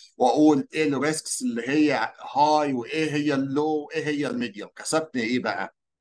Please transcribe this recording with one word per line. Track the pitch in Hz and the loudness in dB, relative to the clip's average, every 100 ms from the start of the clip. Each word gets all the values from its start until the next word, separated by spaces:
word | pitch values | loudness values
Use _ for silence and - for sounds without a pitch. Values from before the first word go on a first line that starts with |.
| - - | -18 -2
واقول | - 123 151 143 135 | 2 6 6 4 2
ايه | 156 156 | -2 0
الريسكس | 139 143 156 - - | 0 -2 -2 -4 -6
اللي | 127 117 117 | -4 -4 -2
هي | 147 151 127 110 - - | 2 2 2 -2 -6 -6
هاي | 135 151 151 147 | 0 4 4 2
وايه | 131 117 151 156 | -2 -4 -2 -2
هي | 147 147 | 0 0
اللو | 139 135 139 151 156 147 | 0 0 0 0 0 -4
وايه | 160 | -6
هي | 143 147 139 | -4 -2 -4
الميديوم. | 123 120 101 95 - | -4 -6 -8 -14 -12
كسبني | - 156 160 127 | -2 -2 0 -2
ايه | 117 123 | -2 0
بقى؟ | 110 92 95 - _ _ | -2 -4 -6 -12 _ _